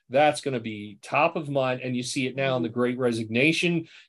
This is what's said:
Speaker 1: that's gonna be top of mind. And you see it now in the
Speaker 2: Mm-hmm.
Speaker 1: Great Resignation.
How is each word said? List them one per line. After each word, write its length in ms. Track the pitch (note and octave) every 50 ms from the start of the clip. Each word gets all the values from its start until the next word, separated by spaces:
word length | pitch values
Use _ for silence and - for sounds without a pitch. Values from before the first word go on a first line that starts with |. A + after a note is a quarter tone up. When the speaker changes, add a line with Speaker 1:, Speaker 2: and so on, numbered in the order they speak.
| _ _
Speaker 1:
that's 300 | A#2+ C#3 D3+ D3+ C#3+ -
gonna 220 | - C#3+ C3 A#2+
be 380 | A2+ A2 G#2+ G#2 G#2 G#2 G2+ -
top 340 | - - - C#3 D#3 E3+ -
of 140 | F3+ D#3 C#3+
mind. 320 | C#3 C#3 B2+ B2+ B2+ B2+
And 160 | B2+ B2+ B2+
you 60 | B2 B2
see 220 | B2 - C#3+ C3
it 100 | B2+ B2
now 180 | C3+ C3+ C3+ C3
in 80 | B2+ A#2+
the 60 | A2+
Speaker 2:
Mm-hmm. 100 | A#2 B2
Speaker 1:
Great 180 | B2 B2 B2
Resignation. 880 | B2 C3 A#2+ A#2 A2+ A2+ A2 A2+ A#2+ C#3 D#3+ D#3+ - F3+ F3 F3 E3 E3 - - - -